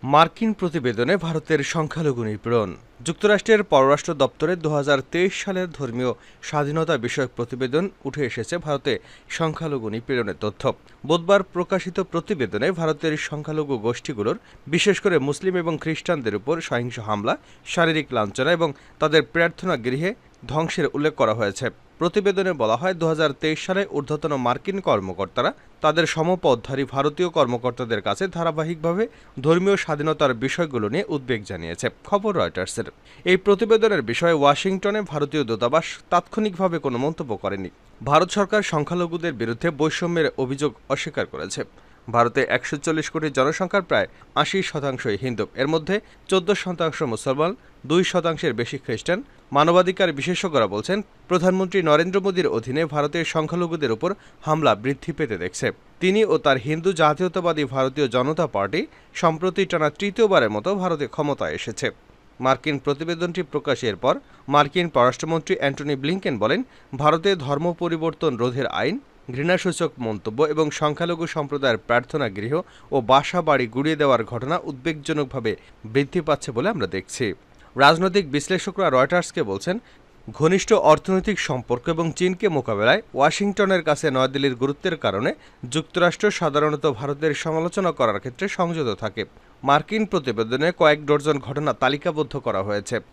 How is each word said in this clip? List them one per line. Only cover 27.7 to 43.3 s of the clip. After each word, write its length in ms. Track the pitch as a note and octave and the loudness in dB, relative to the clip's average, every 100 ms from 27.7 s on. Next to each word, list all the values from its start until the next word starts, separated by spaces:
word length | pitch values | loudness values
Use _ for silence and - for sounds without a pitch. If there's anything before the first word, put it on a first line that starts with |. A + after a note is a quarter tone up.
| A#2+ A#2+ A2 | -4 -4 -2
কাছে 260 | G2+ G2+ F#3+ | -2 -2 -4
ধারাবাহিকভাবে 800 | E3+ E3+ D#3 D#3+ E3+ E3 F3 A#3+ - - - | -2 -2 -2 -4 -4 -2 -2 -2 -6 -18 -4
ধর্মীয় 360 | C#3+ E3+ F#3+ G3 | 2 4 4 0
স্বাধীনতার 580 | - D3+ D3+ D3+ C#3+ | 0 -2 -2 2 2
বিষয়গুলো 540 | A#2+ C3+ - E3 B2+ G#2 | 2 -2 -2 -2 0 -2
নিয়ে 160 | C#3 G#3 | -2 -2
উদ্বেগ 360 | D3 B2+ A#2 | -6 -2 -6
জানিয়েছে। 440 | G2+ F#2+ E2 E2+ A#2+ - | -4 -10 -8 -4 -6 -6
খবর 320 | - G3+ G#3 E3+ | -2 0 0 0
রয়টার্সের। 480 | F2+ - F#2+ - - - - - | -2 -2 -6 -6 -10 -12 -20 -8
এই 120 | F3 F#3 | 0 2
প্রতিবেদনের 640 | G3+ G3 A3+ A3+ A3 G3 | 4 2 4 4 4 2
বিষয়ে 300 | A2 A#2 E3+ | 0 0 2
ওয়াশিংটনে 680 | D#3+ C#3+ C#3+ F#3+ F#3+ G3+ G#3+ | 4 4 4 0 -2 -2 -2
ভারতীয় 420 | F3+ D3 C#3+ D3+ | -4 -4 -2 -2
দূতাবাস 400 | B2 A2 A#2+ D3+ E3 - - | -2 0 2 2 0 -12 0
তাৎক্ষণিকভাবে 680 | F3 - - G#3+ F3+ F#3+ E3 | 0 0 -4 -4 0 -2 0
কোনো 200 | C#3+ A#2+ | -2 -2
মন্তব্য 380 | C#3 E3 D3 G2+ | -2 -4 -6 -4
করেনি। 320 | G2 G2 F2+ - _ - | -4 -4 -8 -12 _ -12
ভারত 260 | - D3+ F3+ | 2 4 4
সরকার 320 | G3+ G3 G#3+ | 0 2 0
সংখ্যালঘুদের 720 | G3 D#3+ D3 F3 F3 E3+ E3+ | 0 -2 -2 -2 -2 -4 -6
বিরুদ্ধে 380 | B2+ A2+ A#2 E3 | -4 -4 -2 -4
বৈষম্যের 600 | C#3 D#3 - F3 E3+ D3+ - | 0 -2 0 -2 0 0 0
অভিযোগ 360 | B2+ C#3 D3 A2 - | -4 -2 -4 -4 -6
অস্বীকার 380 | C3+ - C#3 G2+ | -4 -4 -6 -6
করেছে। 380 | C2+ F2 - A2+ - - - - | -6 -8 -8 -10 -12 -20 -20 -2
ভারতে 320 | A#2 A#2 C#3 | 2 4 2
একশো 340 | B2+ B2 - D3 | 0 0 -2 -6
চল্লিশ 340 | E3 D#3+ D3+ | -2 -2 -2
কোটি 200 | D#3+ D3+ | -4 -2